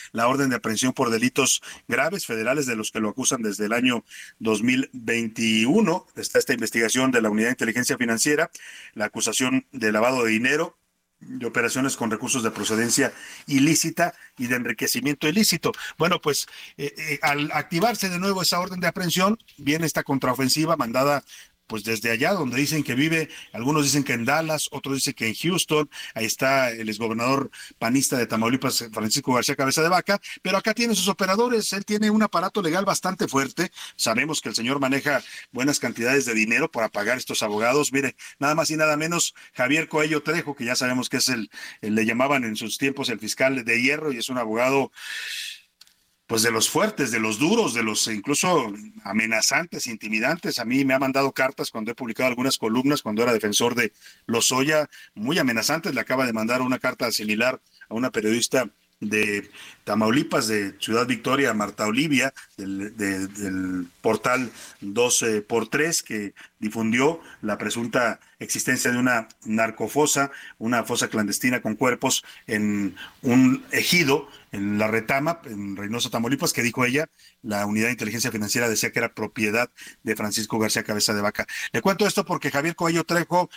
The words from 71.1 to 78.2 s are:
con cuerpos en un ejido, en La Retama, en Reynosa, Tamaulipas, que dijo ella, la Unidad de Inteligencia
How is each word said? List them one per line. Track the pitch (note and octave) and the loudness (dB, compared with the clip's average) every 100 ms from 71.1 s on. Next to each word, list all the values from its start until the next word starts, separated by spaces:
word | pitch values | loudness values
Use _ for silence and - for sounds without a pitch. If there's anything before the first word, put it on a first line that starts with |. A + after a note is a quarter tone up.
| A2 G#2 G2+ B2+ B2 | 0 -2 0 0 0
con | A2+ | -2
cuerpos | G#2+ B2+ A#2+ C3 - - - - | 0 0 0 0 -2 -4 -16 -4
en | A2 G#2 G2+ G2 F2+ - - | 0 0 0 -2 -6 -18 -6
un | C3 A#2+ C3 C3 - | 4 6 6 4 0
ejido, | B2 G#2+ F3 D3 D3 - - - | -2 2 2 4 2 0 -18 -12
en | G#2 G2+ G#2 | -4 -2 2
La | G#2+ | 2
Retama, | A2 A2 C#3 D3+ E3+ - | 0 0 0 0 -4 -6
en | G#2 G2+ | -10 -8
Reynosa, | G2 G2+ A#2 A2+ | -8 -6 -4 -2
Tamaulipas, | A#2+ A#2 C3+ E3 | -2 0 0 0
que | - | 0
dijo | A#2+ A2+ | 0 2
ella, | B2 C3+ D#3+ _ - _ | 2 2 -2 _ -20 _
la | - G2+ G2+ | -4 -2 0
Unidad | G#2+ A2+ | 2 2
de | |
Inteligencia | A#2+ G#2+ A2+ | 0 -4 -2